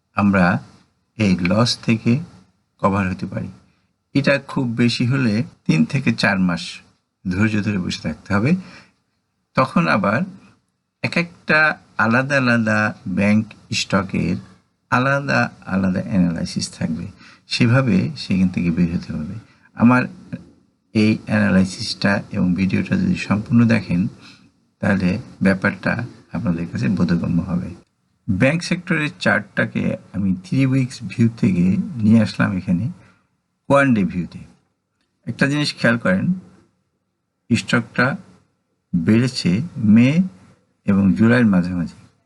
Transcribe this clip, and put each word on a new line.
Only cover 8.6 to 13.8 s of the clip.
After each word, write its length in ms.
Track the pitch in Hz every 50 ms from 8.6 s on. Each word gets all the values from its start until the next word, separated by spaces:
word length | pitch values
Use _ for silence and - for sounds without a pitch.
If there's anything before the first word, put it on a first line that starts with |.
| - - - - - _ _ _ _ _ _ _ _ _ _ _ _ _ -
তখন 260 | - 131 - - 190 165 160 147
আবার 240 | 107 95 101 104 135 190 - - - - - _ _ _ _ _ _ _ _ _ _ -
এক 80 | 120 - 175 170
একটা 340 | 175 - - - - 160 156 156 151 - - - _ _ - 107
আলাদা 320 | 113 117 127 135 139 143 139
আলাদা 360 | 127 123 117 117 110 110 107 107 107 107 - - - - 90 95
ব্যাংক 260 | 101 104 107 110 110 - - - - - -
স্টকের 580 | -